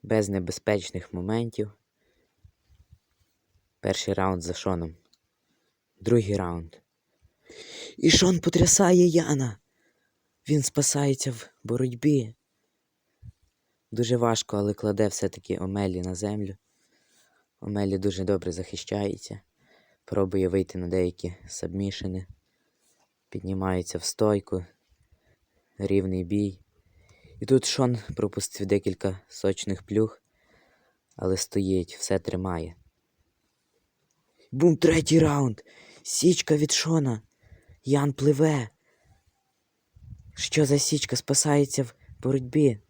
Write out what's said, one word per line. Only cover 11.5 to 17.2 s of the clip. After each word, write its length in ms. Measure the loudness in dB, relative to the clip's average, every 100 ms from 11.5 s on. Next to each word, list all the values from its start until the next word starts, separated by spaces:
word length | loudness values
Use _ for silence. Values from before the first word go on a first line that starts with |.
| _
боротьбі. 720 | -6 -2 -2 0 2 2 0 -12 _ _ _ _ _ _ _ _ -20 _ _ _ _ _ _
Дуже 260 | -4 0 2
важко, 400 | 2 0 -2 -2
але 180 | -2
кладе 340 | -2 -2 0 0
все-таки 500 | 0 -4 -6 -8 -6
Омелі 420 | -4 -2 -2 -2
на 140 | -6
землю. 420 | -6 -6 -6 -8 -10 _ _ _ _ _ _